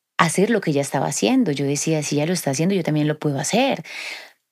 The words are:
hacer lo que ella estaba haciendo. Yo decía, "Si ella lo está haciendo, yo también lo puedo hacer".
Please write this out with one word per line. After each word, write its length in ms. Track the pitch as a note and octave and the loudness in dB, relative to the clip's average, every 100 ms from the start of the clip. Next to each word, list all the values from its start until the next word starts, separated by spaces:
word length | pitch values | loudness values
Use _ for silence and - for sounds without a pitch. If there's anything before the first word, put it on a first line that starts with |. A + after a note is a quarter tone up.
| _ - | _ -2
hacer 320 | E3+ - G#3+ | 0 2 2
lo 100 | A3 | 2
que 120 | F3 | 2
ella 100 | C#3 | 0
estaba 260 | C#3 C#3 D#3 | 0 0 -2
haciendo. 440 | - G#3 C4 G3 | 0 2 2 2
Yo 140 | C#3 C#3 | 0 0
decía, 380 | C#3+ - D#3 | 0 0 0
"Si 120 | D3 D3 | 0 -2
ella 100 | D3+ | 0
lo 80 | |
está 180 | F3+ - | 0 0
haciendo, 240 | C3+ E3 G3+ | 0 2 2
yo 80 | |
también 240 | D#3+ D3+ D3+ | 0 2 2
lo 120 | D3 | 0
puedo 200 | D3+ C#3 | -2 -2
hacer". 460 | D3 A3 C4+ - - - - - - _ _ | 0 2 2 0 -6 -12 -10 -12 -16 _ _